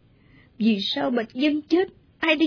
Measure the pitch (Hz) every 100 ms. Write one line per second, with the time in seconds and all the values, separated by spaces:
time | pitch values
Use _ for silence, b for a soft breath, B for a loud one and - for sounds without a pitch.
0 | _ b b b b - 214 202 202 285
1 | 277 240 220 254 302 302 - 330 381 -
2 | _ _ 320 311